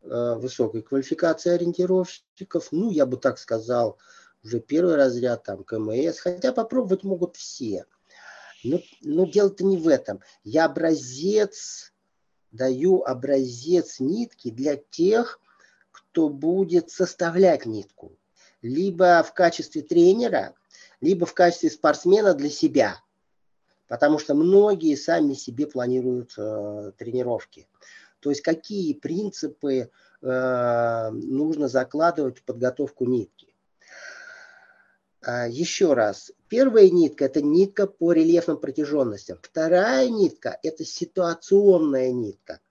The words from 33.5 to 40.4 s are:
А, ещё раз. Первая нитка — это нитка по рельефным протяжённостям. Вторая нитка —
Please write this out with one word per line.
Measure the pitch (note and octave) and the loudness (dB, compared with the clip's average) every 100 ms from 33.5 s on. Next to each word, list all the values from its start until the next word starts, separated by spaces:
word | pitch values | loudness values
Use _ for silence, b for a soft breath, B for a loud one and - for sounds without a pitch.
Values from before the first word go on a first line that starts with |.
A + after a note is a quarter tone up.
| _ _ _ B B B B B B B B B B B B _ _ | _ _ _ B B B B B B B B B B B B _ _
А, | - A#2+ A#2+ | -8 -6 -6
ещё | A#2+ E3+ - F#3 | -4 -6 0 2
раз. | B2+ G#2+ F#2+ - - _ | 4 2 -2 -14 -20 _
Первая | A3+ C4+ A3+ F#3+ | 2 4 8 8
нитка — | F3 D#3 - C#3 | 8 2 2 -2
это | D3+ | 0
нитка | D3 D#3+ G3 G3 G3 | 2 4 2 2 -2
по | - E3 | 0 2
рельефным | E3 D#3+ E3+ E3+ D#3 | 4 4 4 2 -4
протяжённостям. | - C3+ D3 D3 B2 G2+ - F2+ | -6 -6 -2 0 -2 -4 -12 -16
Вторая | - - D#3+ F3 G#3+ C4 B3+ | -12 -4 2 2 2 2 0
нитка — | A3 F3 - | 2 0 0